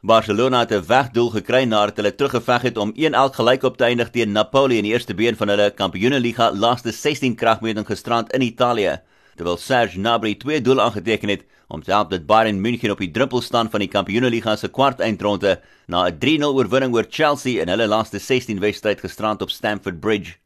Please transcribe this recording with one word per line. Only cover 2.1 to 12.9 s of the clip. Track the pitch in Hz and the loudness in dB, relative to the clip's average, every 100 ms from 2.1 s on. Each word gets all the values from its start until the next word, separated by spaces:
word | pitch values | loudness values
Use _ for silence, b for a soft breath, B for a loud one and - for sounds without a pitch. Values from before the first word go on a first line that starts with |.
teruggeveg | - 139 127 120 120 | 0 -2 0 0 0
het | 123 117 | 0 -2
om | 104 | -4
een | 107 156 | 0 0
elk | 113 139 | 2 2
gelyk | - 117 131 | 2 2 4
op | 131 - | 0 2
te | |
eindig | 120 120 117 | 0 2 0
teen | 120 110 | 0 0
Napoli | 104 - 131 139 117 | 0 2 2 4 2
in | |
die | 104 | 2
eerste | 117 - | -2 -2
been | 92 117 107 | -2 0 0
van | 104 | 0
hulle | 101 104 | 2 2
Kampioenenliga | - 98 90 117 139 120 113 117 | 0 -4 0 0 2 -2 2 0
laaste | 98 117 123 117 | 2 0 0 -4
sestien | 110 151 156 131 | -4 -4 -2 -4
kragmeting | 110 113 110 113 107 104 | 0 0 2 -2 -4 -6
gisterand | 104 - 117 113 | -8 -2 -2 0
in | 135 | -2
Italië, | 123 117 123 117 92 71 b b b - | -2 0 0 2 0 -2 b b b -8
terwyl | 85 87 | -4 -4
Serge | - 127 110 90 | 0 0 0 -2
Gnabry | 107 117 110 | 0 0 0
twee | 101 127 151 | -4 -4 0
doele | 117 131 | 2 4
aangeteken | 110 104 90 107 104 | 2 0 -2 -2 -2
het | 98 _ b b | -4 _ b b
om | 78 | -12
te | 85 | -2
help | 101 90 | 0 0
dat | 92 76 | -4 2
Bayern | 107 113 98 | 4 4 0
München | 107 120 113 | -2 -2 -2